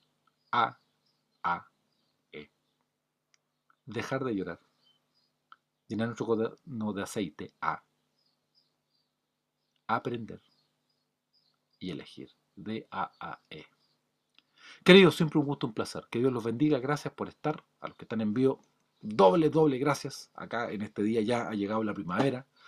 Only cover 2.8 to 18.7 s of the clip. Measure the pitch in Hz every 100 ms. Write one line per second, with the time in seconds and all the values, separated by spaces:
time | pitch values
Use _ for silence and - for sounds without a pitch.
2.8 | _ _ _ _ _ _ _ _ _ _
3.8 | - 110 - 135 127 101 87 80 _ _
4.8 | _ _ _ _ _ _ _ - _ _
5.8 | - 107 113 113 113 110 113 - - 120
6.8 | 107 98 95 - 98 - - _ 80 80
7.8 | - _ _ _ _ _ _ _ _ _
8.8 | _ _ _ _ _ _ _ _ _ _
9.8 | - 117 127 117 110 90 _ _ _ _
10.8 | _ _ _ _ _ _ _ _ _ _
11.8 | 90 71 - - 65 _ _ - 101 110
12.8 | - - - - - - - - - _
13.8 | _ _ _ _ _ _ _ _ - -
14.8 | - 190 175 - 156 156 139 139 127 110
15.8 | 98 82 - 113 127 123 117 117 151 139
16.8 | 131 147 143 - 98 - 151 156 - _
17.8 | - - - 113 110 107 131 - _